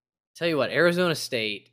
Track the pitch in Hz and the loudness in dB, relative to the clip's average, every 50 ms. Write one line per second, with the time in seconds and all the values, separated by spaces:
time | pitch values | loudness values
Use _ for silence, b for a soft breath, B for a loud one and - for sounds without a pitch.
0 | _ _ _ _ _ _ _ - 165 170 160 143 123 98 98 143 165 175 175 175 | _ _ _ _ _ _ _ -6 -4 -2 0 0 0 0 2 2 4 4 4 2
1 | 185 175 156 123 - - - 117 110 107 104 95 - _ | 0 0 0 -2 -4 -6 -4 -4 -2 -4 -6 -8 -12 _